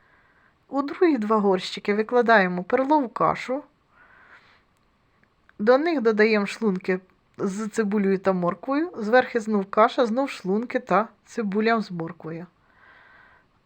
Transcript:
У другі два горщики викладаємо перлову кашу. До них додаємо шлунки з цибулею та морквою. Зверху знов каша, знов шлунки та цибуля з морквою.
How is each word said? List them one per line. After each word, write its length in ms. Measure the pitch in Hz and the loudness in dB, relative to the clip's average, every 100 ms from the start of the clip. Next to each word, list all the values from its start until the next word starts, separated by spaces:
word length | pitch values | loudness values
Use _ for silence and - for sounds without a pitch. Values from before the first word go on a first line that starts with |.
| _ _ _ _ _ _ - | _ _ _ _ _ _ -10
У 120 | 269 | -6
другі 360 | 285 330 359 277 | -6 0 2 2
два 200 | 208 220 | 2 2
горщики 560 | 202 185 - - - | 2 0 -2 -10 -4
викладаємо 720 | 208 220 247 233 226 185 180 | -2 0 2 4 4 4 -2
перлову 460 | 185 254 269 302 240 | -2 -2 2 2 0
кашу. 540 | - 156 156 - 262 294 _ _ _ _ _ - - _ _ _ _ _ _ _ _ _ _ _ - | -2 0 0 -4 -8 -8 _ _ _ _ _ -20 -20 _ _ _ _ _ _ _ _ _ _ _ -4
До 180 | 208 254 | 2 4
них 240 | 320 320 | 4 0
додаємо 440 | 226 214 214 214 202 | 2 4 4 2 -2
шлунки 540 | - 220 185 - 185 - _ _ - | -4 -2 -2 -2 -4 -6 _ _ -8
з 300 | 190 190 220 | -6 -6 -8
цибулею 520 | - 214 214 196 190 | -4 -2 0 0 0
та 140 | 196 | 0
морквою. 580 | 185 175 - - 277 339 269 | 0 -2 -4 -4 -4 -4 -6
Зверху 420 | 208 247 247 240 | 2 2 2 -2
знов 260 | 214 214 190 | -2 -2 -2
каша, 400 | - 226 285 240 | 2 2 4 0
знов 240 | 226 269 | 0 -4
шлунки 500 | - 180 202 240 254 | -6 -4 -4 -2 -6
та 280 | 247 180 226 _ _ | 0 -2 -2 _ _
цибуля 560 | - 214 196 220 226 | -8 -4 -2 0 0
з 100 | 208 | -2
морквою. 560 | 175 165 - 160 165 175 _ _ _ _ - _ _ _ _ _ _ | -8 -10 -10 -12 -12 -14 _ _ _ _ -20 _ _ _ _ _ _